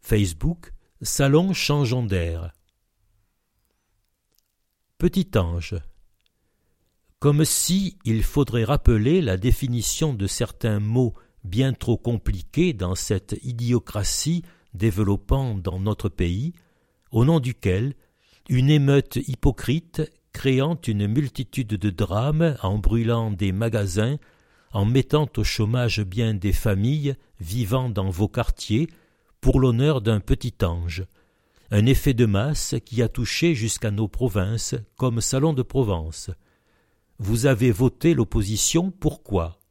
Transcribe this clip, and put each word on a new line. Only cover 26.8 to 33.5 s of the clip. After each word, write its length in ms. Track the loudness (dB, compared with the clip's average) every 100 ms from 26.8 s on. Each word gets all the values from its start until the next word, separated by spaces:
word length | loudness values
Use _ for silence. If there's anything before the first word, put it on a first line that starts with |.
| 0 0 -2 -6 _ _
vivant 480 | -8 -4 0 0 -2
dans 220 | -2 -2
vos 180 | 0 -2
quartiers 600 | 0 -2 -2 0 0 0 -6 _ _ _ _
pour 180 | 2 4
l'honneur 420 | 4 2 2 0
d'un 180 | 0 0
petit 340 | 0 -2 -2 -2
ange. 420 | -2 -2 -6 -8 -10 _ _ _ _ _ -2
Un 160 | 2 4
effet 280 | 4 2
de 120 | 2 2
masse 500 | 2 0 -2 -4 -6
qui 180 | -6 -2
a 60 | -2
touché 460 | 0 -4 0 0